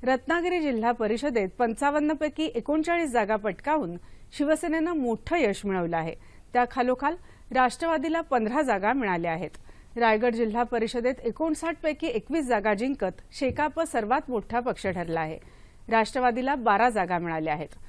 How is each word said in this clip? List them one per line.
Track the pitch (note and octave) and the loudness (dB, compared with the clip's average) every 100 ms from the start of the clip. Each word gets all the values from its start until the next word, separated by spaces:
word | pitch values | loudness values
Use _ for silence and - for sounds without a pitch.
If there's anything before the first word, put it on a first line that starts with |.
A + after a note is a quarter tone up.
रत्नागिरी | A#3+ C4 - E4+ F4 F4+ | 0 0 0 0 0 0
जिल्हा | D4 A#3 A#3 | 0 0 0
परिषदेत | A#3 G#3+ A3+ C#4+ A#3 F#3+ - | 2 0 0 0 0 0 0
पंचावन्न | A#3 A3+ C#4 D4+ D4+ | 0 2 0 2 0
पैकी | D#4 D4+ - D#4 | 0 -2 -2 -4
एकोणचाळीस | A#3 A3 D#4 D#4+ E4+ D#4 | -2 0 0 2 0 2
जागा | A#3 G3+ G#3+ | 0 2 0
पटकावून | G#3 F3+ C#4 D4+ F3 F3 - - - - | -2 -4 0 0 -2 -8 -12 -20 -10 -2
शिवसेनेनं | C#4+ D#4 E4+ D#4+ D#4+ | 2 2 2 0 0
मोठं | E4 A#3+ A3 - E4+ | 0 0 -2 0 2
यश | A3 G3 G3+ | 2 0 -2
मिळवलं | F#3+ E3+ E3 | 0 0 -2
आहे. | E3 - - - - | -4 -8 -14 -20 -2
त्या | B3 A#3+ | 0 2
खालोखाल | C4 B3 B3+ C#4+ F4 - - - | 2 0 2 0 -2 -10 -20 -2
राष्ट्रवादीला | B3+ B3+ - E4 D#4 D#4 E4 | 2 2 2 0 0 0 -2
पंधरा | D#4+ B3 G#3+ C4+ | 2 0 2 0
जागा | C4+ G3 G#3 | 2 2 2
मिळाल्या | C4+ G#3 F3 E3+ | 2 0 0 0
आहेत. | D#3+ D3+ - - - - A#3 | -2 -6 -10 -20 -20 -10 2
रायगड | A#3 G#3+ A#3+ | 4 4 2
जिल्हा | A3+ A3 A3+ | 2 0 0
परिषदेत | A#3+ A#3 A3+ A#3+ A#3+ B3+ | 0 0 -2 0 -2 -2
एकोणसाठ | A#3 G#3+ D#4+ D#4 E4 D#4+ | -4 -2 -2 0 -4 -2
पैकी | D#4 D4+ D#4+ | -4 -2 -2
एकवीस | G#3+ - D#4+ | -4 -2 -2
जागा | B3+ A3 G#3 | 0 2 2
जिंकत | G3+ C4 C4+ F#3 - - | 0 0 -2 -4 -4 -12
शेकाप | - C4 C4 D4+ D#4+ | -4 -2 0 -2 -2
सर्वात | E4 A#3+ G#3 C4+ D4+ | -2 -2 0 0 0
मोठा | A#3 - A#3 | -4 -2 -4
पक्ष | B3 F#3+ G3 | -2 -2 -4
ठरला | F3+ E3 E3 | -4 -2 -4
आहे. | D#3+ E3 - - - - - | -4 -8 -16 -20 -20 -14 0
राष्ट्रवादीला | A3+ G#3+ C4 B3+ A#3+ C4 | 2 2 2 2 2 0
बारा | C#4 A3+ G3+ B3 | 0 4 4 4
जागा | G#3+ F3+ F3 | 2 0 0
मिळाल्या | E3+ D#3+ D#3 | -2 -2 -2
आहेत. | D3+ D3+ - | -2 -6 -12